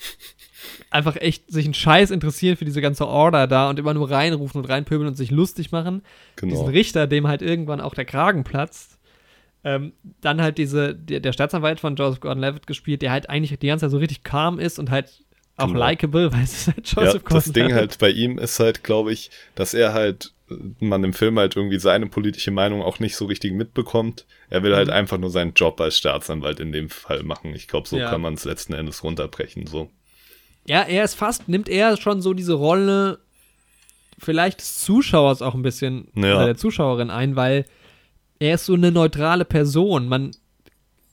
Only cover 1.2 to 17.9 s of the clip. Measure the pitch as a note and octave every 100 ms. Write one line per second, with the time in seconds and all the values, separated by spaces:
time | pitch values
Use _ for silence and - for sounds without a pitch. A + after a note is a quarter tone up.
1.2 | D#3+ - - D#3+ D3+ C#3 D#3 E3 G3 F#3+
2.2 | D3 - F3+ F3 D3+ C#3+ C#3+ C#3+ D3 C#3+
3.2 | D#3+ D#3 C3 C3 C#3 D3 D3 D3+ C#3 C#3
4.2 | E3 D3+ C3+ C#3+ B2+ C3+ D3 D#3 D3 C3+
5.2 | B2+ D3 F#3+ - D3+ E3 F3 F#3+ - -
6.2 | _ - F#3 - C3+ D3+ A3+ E3 D3 D3
7.2 | D3 C#3+ E3+ E3+ D3+ D3 C#3+ - B2+ C#3
8.2 | F3+ F3+ C3 C#3 D#3+ - - _ _ _
9.2 | _ _ _ _ C#3+ C#3 D3 - - -
10.2 | D3+ D#3 D#3+ D#3 C#3+ C#3+ C#3+ D#3+ D#3+ C#3+
11.2 | C3 B2+ D3 F3 D#3 D#3+ D#3 C#3 C#3 B2+
12.2 | C#3+ C3 C3+ C#3+ - C#3 - C#3+ C3 C3+
13.2 | - D3 D3+ C#3+ C#3 D#3 D3+ C#3 D#3+ C#3+
14.2 | - C#3+ E3 E3+ E3 D#3+ C3+ C3+ C3+ _
15.2 | _ _ _ - C3+ B2 A#2+ E3 D3+ D#3+
16.2 | E3+ A#2+ B2+ - - - - - - G3+
17.2 | - D#3+ D#3 A#2+ B2+ A#2+ G#2+